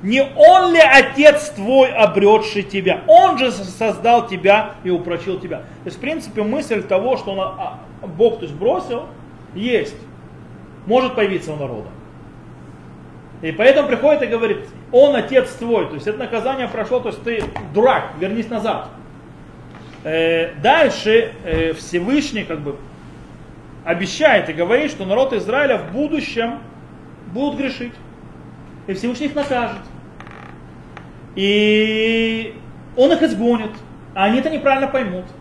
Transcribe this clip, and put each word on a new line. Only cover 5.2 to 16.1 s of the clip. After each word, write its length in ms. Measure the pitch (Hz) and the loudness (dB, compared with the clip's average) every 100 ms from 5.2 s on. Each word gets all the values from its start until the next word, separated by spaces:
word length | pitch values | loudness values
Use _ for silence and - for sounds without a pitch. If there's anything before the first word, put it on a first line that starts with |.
| 196 185 | -6 -8
тебя. 180 | 180 - | -8 -12
То 280 | - - 175 | -14 -16 -16
есть, 120 | - | -10
в 20 | |
принципе, 420 | 269 320 226 214 | -8 -8 -8 -6
мысль 400 | 214 277 - 220 | -4 -4 -4 -6
того, 360 | 180 190 233 247 | -2 -2 0 -4
что 160 | - | -4
он, 60 | 190 | -6
а, 400 | 190 - 185 - - - | -6 -8 -12 -12 -18 -16
Бог, 380 | 190 160 226 - | -16 0 0 0
то 60 | 170 | -10
есть, 100 | 143 | -4
бросил, 480 | 208 359 - 240 302 - - - - | -2 -2 -4 -10 -10 -18 -20 -20 -16
есть. 420 | 175 226 226 143 - - - - - - - - - - | -8 -2 -2 -2 -10 -20 -20 -20 -20 -20 -20 -20 -18 0
Может 280 | 240 254 - | 0 0 -2
появиться 380 | 202 180 160 | -2 -2 -8
у 20 | 151 | -8
народа. 340 | 135 113 107 - - - - - - - - - - - - - - - | -8 -10 -14 -18 -20 -20 -20 -20 -20 -20 -20 -20 -20 -20 -20 -20 -20 -12
И 100 | 160 | -10
поэтому 360 | 160 240 277 277 | 2 4 4 2
приходит 360 | 254 285 294 | 2 2 2
и 40 | 240 | 0
говорит: 400 | 226 226 202 - - - | -2 -2 -4 -8 -18 0
«Он 240 | 247 285 269 | 6 6 4
отец 360 | 214 262 254 | 2 0 0
твой». 340 | - 233 226 170 | -6 -2 -2 -2
То 80 | 143 | -6
есть 120 | |
это 100 | - | -8